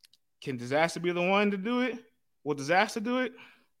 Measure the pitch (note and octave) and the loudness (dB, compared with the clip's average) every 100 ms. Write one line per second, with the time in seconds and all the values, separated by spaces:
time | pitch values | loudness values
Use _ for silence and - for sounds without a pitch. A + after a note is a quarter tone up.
0 | _ _ _ - C#3+ B2 B2 D3 E3 E3+ | _ _ _ -14 -10 -8 -2 0 0 0
1 | F3 F3 F3+ G3 G#3 G3 G#3+ B3 B3+ A#3+ | -2 0 2 4 2 0 -2 0 -2 -4
2 | - _ _ _ C#3+ C#3 C#3 F3+ G#3+ A#3 | -12 _ _ _ -6 -2 2 4 2 0
3 | A3 B3 B3+ - - - _ _ | -2 -2 -2 -8 -20 -20 _ _